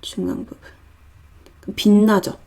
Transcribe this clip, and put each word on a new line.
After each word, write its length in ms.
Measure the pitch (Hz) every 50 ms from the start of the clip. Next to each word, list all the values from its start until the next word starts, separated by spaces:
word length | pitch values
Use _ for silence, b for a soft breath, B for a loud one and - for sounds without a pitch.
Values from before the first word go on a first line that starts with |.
중앙 440 | - - - - 180 180 - - 240
부분. 120 | - - - b b b b - _ - _ _ - _ - - - _ - - - _ _
그럼 140 | - - 202
빛나죠? 640 | - - 214 208 208 208 220 214 190 180 - - - -